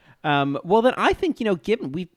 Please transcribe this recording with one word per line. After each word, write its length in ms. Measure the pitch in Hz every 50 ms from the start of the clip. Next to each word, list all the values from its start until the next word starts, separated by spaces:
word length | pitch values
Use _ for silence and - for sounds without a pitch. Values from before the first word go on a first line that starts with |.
| _ - - _ -
Um, 340 | 156 147 143 139 139 139 135 -
well, 180 | 170 196 226
then 140 | 226 254 -
I 160 | - 208 254 381
think, 260 | - 392 339 - -
you 40 | 233
know, 120 | 214 196
given 360 | 165 - 196 208 - 190 139
we, 180 | 135 175 185 - _